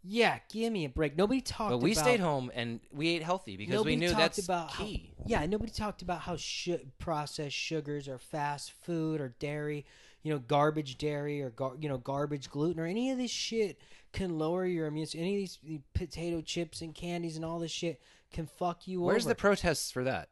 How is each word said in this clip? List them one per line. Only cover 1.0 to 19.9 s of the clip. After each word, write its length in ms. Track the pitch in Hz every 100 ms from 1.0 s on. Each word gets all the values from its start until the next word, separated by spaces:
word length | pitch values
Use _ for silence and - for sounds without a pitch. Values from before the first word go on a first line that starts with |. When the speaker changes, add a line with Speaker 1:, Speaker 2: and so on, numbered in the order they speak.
| 151 143
Speaker 1:
Nobody 240 | 202 262
talked 280 | - - -
Speaker 2:
But 80 | 123
we 140 | 131
Speaker 1:
about 120 | 226
Speaker 2:
stayed 160 | - 247
home 300 | 175 143 123
and 260 | - 117 117 -
we 180 | 143 165
ate 140 | 170
healthy 340 | 160 190 - 92
because 160 | 107
Speaker 1:
Nobody 220 | 196 214 151
Speaker 2:
we 40 |
knew 80 | 175
Speaker 1:
talked 100 | -
Speaker 2:
that's 180 | 165 -
Speaker 1:
about 320 | 180 180 160
how 140 | -
Speaker 2:
key. 300 | 208 196 - - -
Speaker 1:
yeah, 180 | 226 151
nobody 240 | 208 220
talked 300 | - 214 -
about 200 | 180 170
how 140 | 151 175
su-, 440 | - - 175 170 135 -
processed 560 | - 151 147 - 147
sugars 540 | - - 160 147 147 139
or 100 | 127
fast 540 | - 156 147 143 -
food 480 | - - 170 160 156
or 80 | 135 120
dairy, 440 | 143 151 147 147 - - - -
you 100 | 156
know, 60 | 147
garbage 580 | 120 143 151 151 143 123
dairy 460 | 151 147 147 147
or 80 | 135
gar-, 260 | 110 131 131
you 100 | 151
know, 100 | 131
garbage 500 | 123 139 147 147 131
gluten 300 | 143 160 165
or 60 | 165
any 240 | 208 254
of 80 | 262
this 120 | 247
shit 480 | - - 226 208 - - - -
can 260 | - 185 160
lower 260 | 156 180
your 220 | 185 175 156
immune 180 | 151 156
system. 140 | 156
Any 140 | 170
of 40 | 202
these, 180 | 190 -
these 180 | 151 156 -
potato 480 | - 180 - 170 170
chips 400 | 156 - 165 -
and 140 | 165
candies 420 | 151 175 175 170 156
and 80 |
all 140 | 160 170
this 120 | 170
shit 280 | - 170 165 - - _
can 140 | - 156
fuck 420 | - 180 170 -
you 140 | 185
Speaker 2:
Where's 220 | 175 208
Speaker 1:
over. 100 | -
Speaker 2:
the 40 | -
protests 520 | 196 196 180 147 -